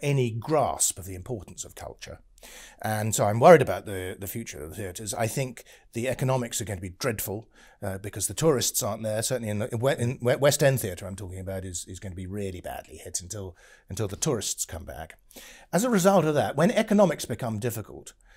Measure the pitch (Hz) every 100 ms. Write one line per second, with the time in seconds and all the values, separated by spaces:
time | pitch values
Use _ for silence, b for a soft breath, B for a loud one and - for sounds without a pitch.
0 | 143 139 120 110 143 156 101 71 - -
1 | 92 90 87 110 - - - - - -
2 | - - _ - B B B B 110 107
3 | 110 120 104 117 160 160 104 95 107 95
4 | 92 95 98 117 - 73 78 104 95 87
5 | 107 - 110 143 131 117 B B B 117
6 | 127 - 131 131 117 - 104 92 92 90
7 | 123 104 107 101 - b b b 98 95
8 | 101 104 98 101 160 123 - - 110 110
9 | 107 107 - 127 110 104 120 113 135 160
10 | 120 120 117 143 143 - 139 131 101 90
11 | 95 95 92 92 95 95 92 87 - 92
12 | 98 87 92 101 98 87 67 64 - -
13 | - - 90 104 95 b b b - 101
14 | 101 101 160 113 - - - 82 76 69
15 | 80 - _ B B B B 185 254 202
16 | 190 196 156 143 107 135 190 208 220 202
17 | 185 147 - 123 123 104 120 107 - 71
18 | - - b